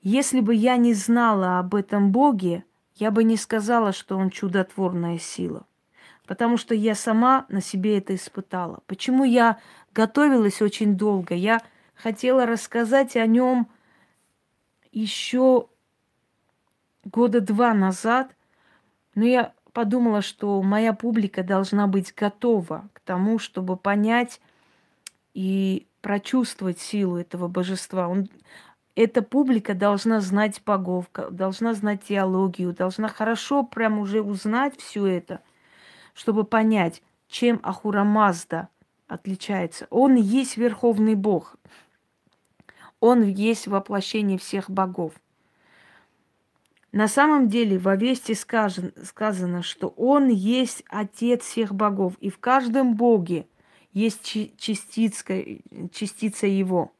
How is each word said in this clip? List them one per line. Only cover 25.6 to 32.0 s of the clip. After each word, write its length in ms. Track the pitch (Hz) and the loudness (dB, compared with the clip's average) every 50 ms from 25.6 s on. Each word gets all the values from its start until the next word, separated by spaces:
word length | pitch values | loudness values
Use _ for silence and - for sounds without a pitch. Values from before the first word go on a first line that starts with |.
| 190 190 190 - - _ _ _ | 0 0 -2 -4 -6 _ _ _
прочувствовать 800 | - 208 202 202 202 - - 262 240 - - - 196 185 175 - | -6 -4 -4 -4 -2 0 0 0 0 0 -6 -6 -6 -6 -6 -6
силу 380 | - - - 208 196 185 175 | -10 -6 -4 -2 -2 0 -2
этого 300 | 175 175 _ - 180 180 | -4 -6 _ -8 -8 -8
божества. 600 | 175 180 185 180 180 190 185 - - - 185 180 | -4 -2 -4 -2 -2 -4 -8 -8 -6 -4 -4 -4
Он, 200 | 175 180 196 190 202 _ - _ _ - - - - _ _ _ _ _ | -2 -2 -2 -4 -4 _ -20 _ _ -20 -20 -20 -20 _ _ _ _ _
эта 260 | - 233 220 - 247 | 0 0 2 2 -2
публика 520 | 208 - - 269 294 262 254 220 196 - 202 | -2 0 0 0 2 2 2 0 0 -2 -4
должна 460 | 180 202 202 202 196 - 226 226 214 | 0 2 2 0 2 0 0 0 0
знать 420 | 202 185 190 202 214 214 202 - _ | 0 0 0 0 0 0 -2 -6 _
богов, 420 | - 208 196 185 180 180 180 180 - | -2 -2 -2 0 -2 -4 -4 -6 -8
ка-, 180 | _ - 185 - | _ -10 -10 -10
должна 440 | 180 175 190 190 185 - 226 233 226 | -6 -4 -4 -4 -4 -2 -2 -2 -2
знать 300 | 202 202 208 208 196 | -2 -2 -4 -4 -4